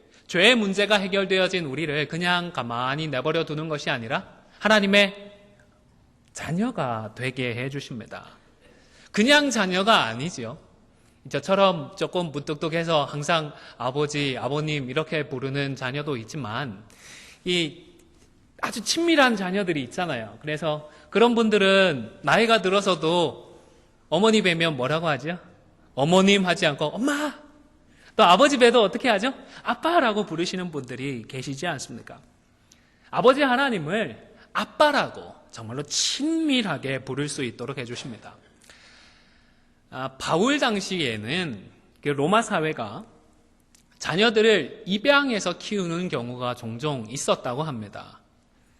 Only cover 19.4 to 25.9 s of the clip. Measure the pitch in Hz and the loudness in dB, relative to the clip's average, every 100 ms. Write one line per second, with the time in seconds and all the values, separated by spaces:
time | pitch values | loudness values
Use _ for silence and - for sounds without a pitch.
19.4 | 185 196 185 151 123 - 175 123 107 110 | -2 -2 -2 -4 -4 -6 -4 -4 -8 -12
20.4 | 151 151 160 151 - - - 196 240 233 | -8 -4 -4 -4 -8 -20 -4 4 4 4
21.4 | 220 208 190 196 185 135 110 - 147 170 | 2 4 4 6 4 2 -6 -6 2 4
22.4 | 226 220 185 196 196 170 160 175 147 - | 4 4 4 2 2 0 2 2 0 -2
23.4 | - - - _ _ _ - 160 220 220 | -18 -20 -20 _ _ _ -2 2 4 4
24.4 | 196 165 165 135 127 160 165 135 151 175 | 4 2 0 0 -2 0 0 -2 -4 -10
25.4 | - _ _ _ _ | -12 _ _ _ _